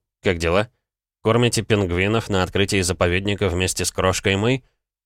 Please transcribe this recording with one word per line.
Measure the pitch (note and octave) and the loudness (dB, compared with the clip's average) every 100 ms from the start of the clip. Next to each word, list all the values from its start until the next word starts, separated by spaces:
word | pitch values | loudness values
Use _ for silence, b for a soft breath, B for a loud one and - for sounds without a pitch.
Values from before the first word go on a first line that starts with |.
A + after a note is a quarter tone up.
| _ _ | _ _
Как | G#2 E2+ | -2 0
дела? | E2 F#2 B2 _ _ _ _ _ | 0 0 -2 _ _ _ _ _
Кормите | G#2+ A2+ A#2+ A2+ | 0 2 2 0
пингвинов | G2+ G#2 F#2 F2 G2 A2+ - | 0 0 2 0 0 -2 -2
на | G2 | -2
открытии | F2+ F#2+ G2 G2 | 0 0 0 0
заповедника | F2 F2 F2+ F2+ G2 G2+ G2 | -2 0 0 0 -2 -2 -2
вместе | E2+ F#2 - | 0 -2 -2
с | F2+ | -6
крошкой | - F#2 F#2 G2+ G2 | 0 0 0 0 0
Мэй? | A2+ C3 - _ _ _ | 0 -2 -6 _ _ _